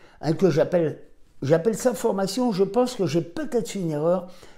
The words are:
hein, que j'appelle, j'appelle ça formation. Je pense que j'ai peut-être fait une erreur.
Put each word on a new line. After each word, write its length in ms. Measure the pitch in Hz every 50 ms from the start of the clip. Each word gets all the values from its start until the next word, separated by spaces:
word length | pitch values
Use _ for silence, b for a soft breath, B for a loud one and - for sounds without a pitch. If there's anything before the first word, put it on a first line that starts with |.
| B B B B
hein, 120 | B 143 165
que 160 | - 196 180
j'appelle, 520 | 143 156 147 - 185 175 170 147 127 - - - - - - - - -
j'appelle 340 | - 131 156 165 165 226 220
ça 180 | - - 254 240
formation. 580 | - - 226 202 190 196 190 190 254 247 247
Je 120 | 208 170 196
pense 320 | 190 196 240 247 240 240
que 120 | - 190 156
j'ai 140 | 135 170
peut-être 480 | 170 - - - 311 220 240 233 202 -
fait 100 | - 202
une 120 | 185 160
erreur. 360 | 151 147 151 170 180 185 180 B B B B B B